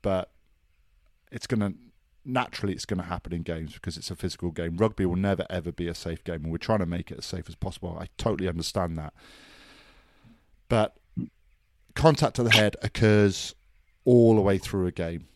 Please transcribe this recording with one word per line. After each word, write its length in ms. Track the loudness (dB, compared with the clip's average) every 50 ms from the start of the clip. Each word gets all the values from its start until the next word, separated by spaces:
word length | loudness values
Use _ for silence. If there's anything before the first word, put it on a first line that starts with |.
| 0
but 280 | 0 0 0 -2 -4 _ _ _ _ _ _ _ _ _ _ _ _ _ _ _ _ _ _ _ _
it's 160 | -16 -14 -6
gonna, 260 | -4 -2 0 0 -2 -4 -8 -16 -20 _ _ _ _ _ _ _
naturally 500 | -4 -2 -2 -2 -2 -6 -6 -4 -4 -4
it's 120 | -6 -6
gonna 180 | -6 -6 -6 -4
happen 300 | -6 -8 -8 _ -8 -8
in 80 | -6
games 320 | -6 -6 -6 -8 -8 -10 -12
because 240 | -10 -10 -10 -10
it's 140 | -10 -12 -12
a 40 | -10
physical 360 | -6 -6 -8 -6 -6 -8 -6
game. 260 | -6 -4 -6 -6 0
Rugby 300 | 0 0 0 2 0 -2
will 80 | 0 0
never, 280 | 0 0 0 0 -2 -2 -6
ever 220 | -6 -8 -6 -8
be 160 | -6 -6 -6
a 80 | -6 -6
safe 280 | -6 -8 -8 -8 -8 _
game, 200 | -8 -8 -6 -6
and 80 | -6
we're 80 | -6 -6
trying 200 | -2 0 0 0
to 60 | 0
make 260 | -2 -4 -6 -6 -8
it 60 | -12
as 80 | -14 -10
safe 240 | -10 -10 -10 -10 -12
as 60 | -10
possible. 420 | _ -8 -8 -8 -8 -10 -10 -8 -8
I 100 | -12 -12 _
totally 300 | -4 -2 -2 -2 0 -2
understand 480 | -4 -4 -4 -6 -4 -4 -4 -4 -2 -4 -8
that. 140 | -10 -10 _ -18 -20 -20 -20 -20 -20 -20 -20 -20 -20 -20 -20 -20 -20 -20 -20 -20 _ _ _ _ _ -20 -20 _ _ _ _ _ _ _
But 280 | 2 2 2 0 _ _ _ _ -8 -8 -8 -8 _ _ _ _ _ _ _ _ _ _ _ _ -4
contact 400 | 4 6 6 6 6 2 0 0
to 80 | 0 2
the 80 | 4
head 240 | 6 6 6 4 0 -2 -8
occurs 720 | -6 0 4 4 6 8 8 6 4 4 0 -8 -10 -12 _ _ _ _ _ _ _ _ _ _
all 300 | 6 8 8 10 8 8
the 60 | 6
way 180 | 6 4 2 2
through 260 | 0 -2 -2 -2 -2
a 60 | -2
game. 360 | -2 -4 -6 -6 -6 -8 -12 -14 _